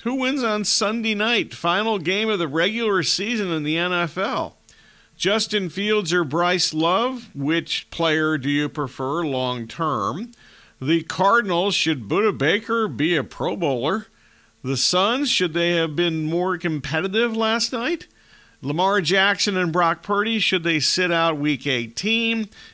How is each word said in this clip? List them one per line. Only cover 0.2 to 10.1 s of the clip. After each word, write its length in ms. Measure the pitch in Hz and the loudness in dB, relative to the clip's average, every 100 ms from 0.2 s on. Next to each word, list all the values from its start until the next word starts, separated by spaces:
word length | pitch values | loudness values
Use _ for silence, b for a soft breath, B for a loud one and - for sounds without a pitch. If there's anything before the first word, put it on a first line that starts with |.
| 254 277 | 0 0
on 200 | 233 208 | 0 0
Sunday 500 | 202 - 208 233 220 | 0 0 0 0 -2
night? 400 | 208 220 226 - | 0 0 0 -2
Final 460 | - 170 185 220 208 | -2 0 2 2 0
game 300 | 156 196 220 | 0 0 0
of 100 | 202 | 0
the 80 | 156 | 0
regular 560 | 151 196 226 226 190 | 0 0 0 0 2
season 480 | 143 - 208 233 185 | 0 -2 -2 -2 -2
in 120 | 160 | -2
the 140 | 151 160 | -2 -2
N 140 | 180 | 0
F 260 | 175 165 185 | 0 -2 -2
L. 380 | 214 196 90 - B B B B B - | -2 -2 -4 -8 B B B B B -4
Justin 520 | 185 214 - 208 180 | 0 0 0 -2 -2
Fields 440 | 196 208 214 165 | -2 0 0 2
or 100 | 175 | 0
Bryce 500 | 147 160 175 180 - | 2 0 2 2 0
Love? 560 | 156 165 190 247 247 - 139 | 0 2 2 0 -4 -10 -4
Which 540 | 139 165 165 - - | 0 0 -2 -8 -8
player 460 | - 165 156 156 151 | -2 0 2 2 0
do 120 | 135 | 0
you 200 | 147 147 | 0 -2
prefer 560 | 147 127 - 131 160 156 | -4 -6 -4 -4 -2 -2
long 420 | 131 127 123 113 | -2 -2 -4 -8
term? 640 | - 160 120 101 | -4 -2 0 -2